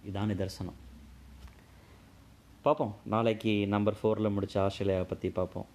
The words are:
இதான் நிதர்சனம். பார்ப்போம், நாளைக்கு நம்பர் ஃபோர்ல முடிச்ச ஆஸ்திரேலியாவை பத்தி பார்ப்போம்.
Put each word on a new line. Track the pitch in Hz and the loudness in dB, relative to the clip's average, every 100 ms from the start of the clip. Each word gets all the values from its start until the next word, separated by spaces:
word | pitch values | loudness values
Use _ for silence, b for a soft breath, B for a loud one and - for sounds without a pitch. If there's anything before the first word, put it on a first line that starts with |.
| 95 | -6
இதான் | 98 107 | -2 0
நிதர்சனம். | 95 95 - 90 - - - - - - - - B B B B B B - - - - - | 0 -2 -4 -10 -10 -18 -20 -20 -20 -20 -20 -20 B B B B B B -20 -20 -20 -20 -2
பார்ப்போம், | 143 156 120 104 | 0 2 0 -4
நாளைக்கு | 104 107 117 107 113 104 101 | -2 2 2 2 2 2 2
நம்பர் | 104 104 104 | 4 2 2
ஃபோர்ல | 107 107 107 | 0 2 2
முடிச்ச | 101 98 101 | 0 0 2
ஆஸ்திரேலியாவை | 98 - 98 92 90 | 0 2 0 2 0
பத்தி | 90 92 | -2 -2
பார்ப்போம். | - 90 95 - | -2 -2 -4 -12